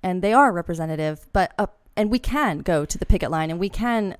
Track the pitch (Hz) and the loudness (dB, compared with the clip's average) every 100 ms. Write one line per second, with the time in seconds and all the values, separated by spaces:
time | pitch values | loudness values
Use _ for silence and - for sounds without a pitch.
0 | 185 180 196 233 285 175 165 165 160 156 | -4 -2 2 4 4 2 -4 -4 -4 -4
1 | 156 156 - 196 180 - 202 - _ - | -4 -6 -4 0 0 -2 -4 -6 _ -2
2 | 208 247 - 269 277 151 - 160 147 - | 0 0 0 0 0 -2 0 0 0 -2
3 | - 185 - 160 160 170 196 - 240 233 | 2 2 2 -2 -4 -4 -4 -2 -2 0
4 | 202 - | -2 -6